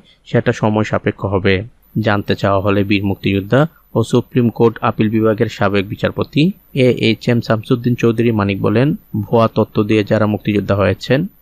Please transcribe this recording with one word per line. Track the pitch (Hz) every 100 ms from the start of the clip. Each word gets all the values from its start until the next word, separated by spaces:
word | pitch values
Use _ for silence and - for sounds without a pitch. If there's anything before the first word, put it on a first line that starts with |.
| _ _
সেটা | - 120 117
সময় | 117 110 107
সাপেক্ষ | 107 107 - -
হবে। | 98 98 98 95 113 _ _ -
জানতে | 110 104 - 98
চাওয়া | 101 98
হলে | 101 101
বীর | 98 101
মুক্তিযোদ্ধা | 101 92 98 98 101 127 160 _ _
ও | -
সুপ্রিম | 113 123 - 131 120
কোর্ট | - 117 110
আপিল | 117 - 110
বিভাগের | 110 110 110 113
সাবেক | - 101 101 98
বিচারপতি | 113 101 - - 143 170 - _
এ | 139 127
এইচ | - 113 107 -
এম | 120
শামসুদ্দিন | - 113 - 131 120
চৌধুরী | 120 120 113 117
মানিক | 107 101 98
বলেন, | 110 107 143 175 _ 107
"ভুয়া | 101 117 113
তথ্য | - 107 -
দিয়ে | 104 110
যারা | 104 110 107
মুক্তিযোদ্ধা | 104 - 104 98 101
হয়েছেন, | 92 98 - 127 180 _